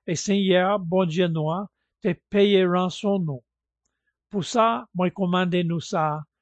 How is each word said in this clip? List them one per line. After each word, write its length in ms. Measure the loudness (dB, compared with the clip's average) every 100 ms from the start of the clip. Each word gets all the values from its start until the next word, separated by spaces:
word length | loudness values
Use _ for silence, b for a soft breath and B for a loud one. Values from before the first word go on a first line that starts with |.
| -8
e 100 | -6
Seyè, 460 | -2 0 2 2 2 0
Bondye 520 | 0 0 0 0 0
nou 180 | 0 -2
a, 140 | -4 -8 _ _ _
te 100 | -4 -4 _
peye 340 | 2 4 4 4
ranson 580 | 2 -2 -2 -2 -2
nou. 180 | -2 -6 _ _ _ _ _ _ _ _ _
Pou 120 | -6 -2
sa, 400 | 2 2 0 -6
mwen 260 | -2 -2 -2
komande 480 | 0 0 0 0
nou 180 | 0 -4
sa, 400 | -4 -2 -2 -4 -10 _